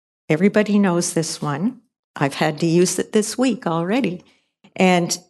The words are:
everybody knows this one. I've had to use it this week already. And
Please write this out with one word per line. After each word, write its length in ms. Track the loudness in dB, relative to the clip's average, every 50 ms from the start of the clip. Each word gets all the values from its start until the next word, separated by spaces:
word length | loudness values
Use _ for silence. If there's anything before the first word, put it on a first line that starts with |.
| _ _ _ _ _ -2
everybody 500 | 0 2 2 2 2 2 2 2 2 2
knows 360 | 2 2 2 0 -2 -2 -2
this 280 | -2 -2 -4 -6 -6
one. 380 | -6 -6 -4 -2 -4 -4 -4 -6 _ _ _ _ _ _ -6 -4
I've 160 | -4 -2 -2
had 260 | 0 -2 -2 -2 0
to 60 | 0
use 340 | 2 4 4 2 2 0 -2
it 140 | -4 -2 0
this 240 | 0 0 -2 -2 -2
week 280 | 0 0 0 -2 -4
already. 600 | -4 -4 -2 -2 -2 -2 -2 -2 -4 -6 -8 -12 _ _ _ _ _ _ _ _ _ -2
And 420 | 2 2 4 4 4 2 0 -4 -6 -10 _